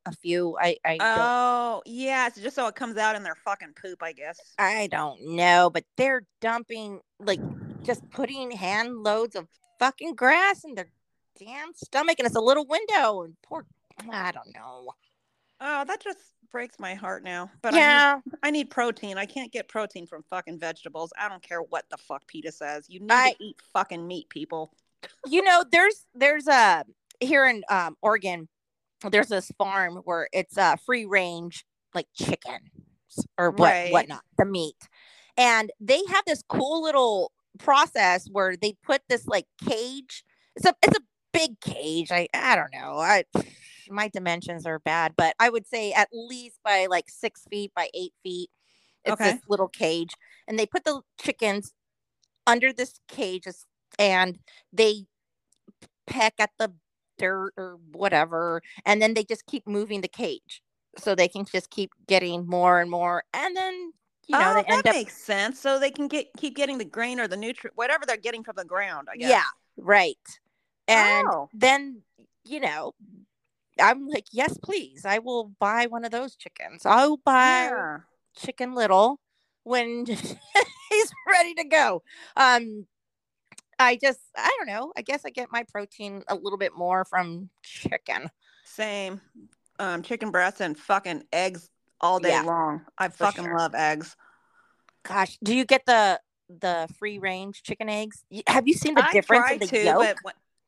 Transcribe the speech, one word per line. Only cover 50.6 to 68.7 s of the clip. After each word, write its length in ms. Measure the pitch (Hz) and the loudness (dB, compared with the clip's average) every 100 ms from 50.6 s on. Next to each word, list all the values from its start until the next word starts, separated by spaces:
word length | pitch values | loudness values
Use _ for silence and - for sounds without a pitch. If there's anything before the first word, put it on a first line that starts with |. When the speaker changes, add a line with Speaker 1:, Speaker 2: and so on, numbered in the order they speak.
| 208 | -2
Speaker 1:
put 180 | 359 311 | -4 -4
the 160 | 277 - - | -6 -8 -12
chickens 540 | - - 214 202 196 _ _ _ _ _ _ _ - | -8 -4 -2 -2 -6 _ _ _ _ _ _ _ 2
under 240 | 240 262 | 4 2
this 280 | 247 254 - _ | 0 -8 -10 _
cage, 380 | - 202 185 185 - - _ _ - | -8 -6 -6 -10 -18 -20 _ _ 2
and 400 | 202 185 185 180 _ - _ | 4 4 2 -2 _ -20 _
they 340 | 185 220 214 190 _ _ _ _ _ _ - - _ - | 4 4 4 -6 _ _ _ _ _ _ -20 -20 _ -8
peck 280 | 254 220 - | 0 0 2
at 120 | 214 - | -2 -2
the 140 | 220 170 _ _ _ - | -6 -6 _ _ _ -6
dirt 360 | 185 190 190 - | -4 -2 -6 -10
or 200 | 185 170 165 | -14 -14 -18
whatever, 720 | 160 196 160 165 165 170 165 - - - | -4 2 2 2 0 -4 -6 -8 -8 0
and 160 | 208 | 2
then 120 | 220 | 2
they 100 | 226 | 0
just 220 | 214 226 - | -4 -8 -8
keep 220 | 269 208 | -10 -6
moving 340 | 202 208 202 | -6 -4 -6
the 60 | 185 | -8
cage 540 | - 214 123 _ - _ _ _ - | -8 -8 -8 _ -20 _ _ _ -8
so 180 | - 185 | -2 2
they 120 | 180 | 2
can 180 | 196 202 | 0 -6
just 240 | 185 - | -6 -6
keep 220 | - 190 _ - | -8 -8 _ 0
getting 380 | 190 180 175 175 | 2 2 -6 -2
more 320 | 180 180 175 | 4 6 6
and 100 | 175 | 4
more, 340 | 175 175 175 - | -2 -2 -2 -4
and 220 | 262 339 370 | -6 -4 -4
then, 380 | 381 370 349 - _ _ - | -6 -8 -12 -16 _ _ -2
you 100 | 285 | 2
know, 140 | 392 | 4
Speaker 2:
Oh, 20 | 202 | 2
Speaker 1:
they 60 | |
Speaker 2:
that 80 | - | 2
Speaker 1:
end 160 | 214 226 | 2 4
up 60 | 262 | 2
Speaker 2:
makes 220 | 214 - | -2 -10
sense. 420 | - 196 214 262 | -4 -2 -2 -2
So 200 | 277 269 | -2 0
they 120 | 277 | 0
can 160 | 285 285 | -2 -6
get, 200 | 302 - - | -6 -8 -8
keep 180 | 302 240 | -8 -4
getting 220 | 277 269 | -4 -4
the 80 | 190 | -8
grain 340 | - 233 247 | -6 -6 -4
or 80 | 220 | -6
the 100 | 190 | -6
nutrient, 380 | 226 254 233 - | -8 -10 -12 -6
whatever 280 | 240 302 277 | -2 -2 -2
they're 120 | 220 | -6
getting 260 | 220 233 | -6 -10
from 120 | 226 196 | -12 -12
the 100 | |
ground, 420 | 175 | -8